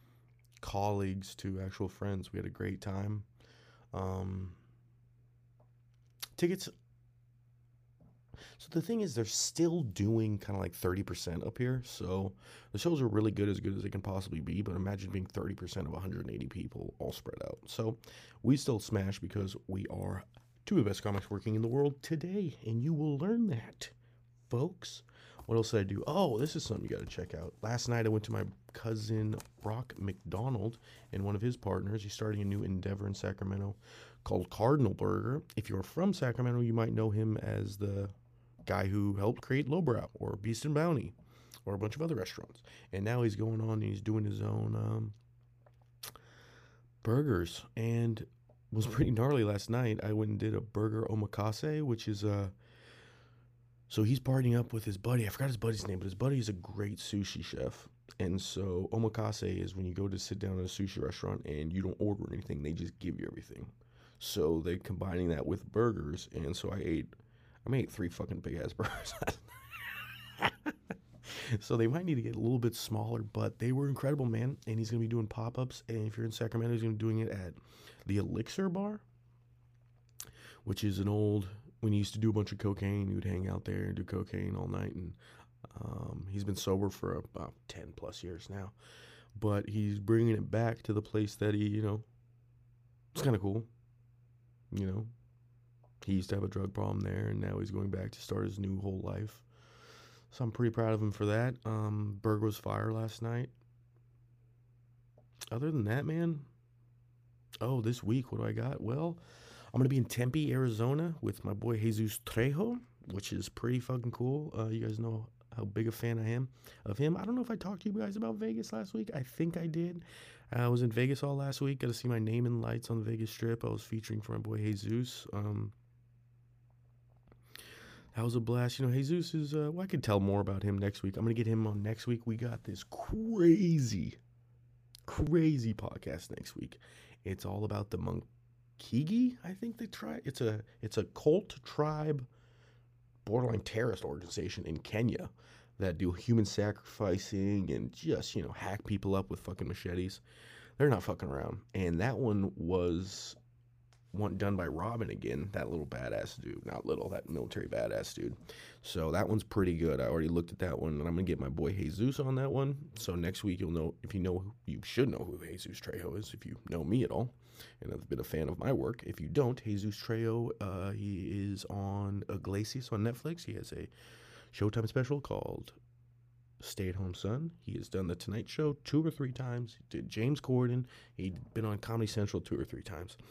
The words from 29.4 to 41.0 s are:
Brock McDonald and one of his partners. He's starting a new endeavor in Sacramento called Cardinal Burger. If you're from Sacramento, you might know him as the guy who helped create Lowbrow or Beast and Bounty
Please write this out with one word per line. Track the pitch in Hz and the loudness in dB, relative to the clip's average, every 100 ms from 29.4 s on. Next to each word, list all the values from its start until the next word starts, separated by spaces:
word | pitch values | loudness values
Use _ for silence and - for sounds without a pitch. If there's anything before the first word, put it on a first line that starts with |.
| - - | -6 -8
Brock | 107 110 127 - | -4 -4 -6 -4
McDonald | 98 95 - 92 123 120 104 117 - - - | -4 -4 -4 -2 0 0 -2 -4 -16 -20 -8
and | 98 101 | -4 0
one | 101 | 0
of | |
his | 120 123 | 0 -2
partners. | 101 95 95 110 | 0 0 0 -4
He's | 104 | -4
starting | - 107 104 | -4 -2 0
a | 101 | 0
new | 101 | 0
endeavor | 95 95 95 98 101 | 0 -2 -2 -2 -2
in | 98 | -2
Sacramento | 98 98 95 98 98 101 - - - - | -4 -4 -2 -2 -2 -6 -12 -20 -20 -10
called | - 95 87 | 0 0 0
Cardinal | - 110 151 113 | 2 4 6 4
Burger. | - 101 98 107 143 - - | 4 0 2 0 -2 -4 -6
If | - | -4
you're | 101 | -4
from | 95 - 190 | -2 2 2
Sacramento, | 185 131 113 123 120 | 4 0 2 2 4
you | 120 | 4
might | 113 117 | 4 4
know | 113 110 | 4 4
him | 104 110 110 | 4 2 2
as | 107 104 101 101 | 0 -2 -2 -2
the | 101 98 98 - - - - - - | -2 -2 -4 -6 -20 -20 -20 -12 -2
guy | 95 98 | 2 4
who | 101 101 98 | 4 4 4
helped | 101 123 | 2 0
create | - 131 139 | 0 0 2
Lowbrow | 160 156 113 - | 2 4 2 0
or | - 104 101 | -6 -6 -4
Beast | 104 110 | -2 -2
and | 151 147 | 2 2
Bounty | 170 147 | 4 2